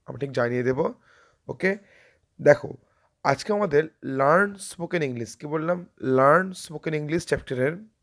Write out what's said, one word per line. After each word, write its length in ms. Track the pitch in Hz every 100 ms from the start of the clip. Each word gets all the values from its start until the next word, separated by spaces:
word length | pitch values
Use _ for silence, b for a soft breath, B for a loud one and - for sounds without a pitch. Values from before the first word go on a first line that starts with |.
| -
আমরা 120 | 127
ঠিক 140 | 139
জানিয়ে 300 | 127 120 123
দেবো, 320 | 123 131 170 247 b b b b -
ওকে? 300 | - 185 208 b b b b _ -
দেখো, 340 | 143 143 - - _ _ _ _
আজকে 280 | - 139 -
আমাদের 320 | 208 202 143 160 _
লার্ন 500 | 131 135 139 175 202
স্পোকেন 480 | 196 - - 170 180
ইংলিশ, 340 | 143 120 113 -
কি 100 | 147
বললাম? 400 | 160 160 175 175 -
লার্ন 520 | 131 131 135 165 190
স্পোকেন 420 | 185 - 151 165
ইংলিশ 320 | 156 147 170 -
চ্যাপ্টারের 580 | 143 - 127 135 175 220 _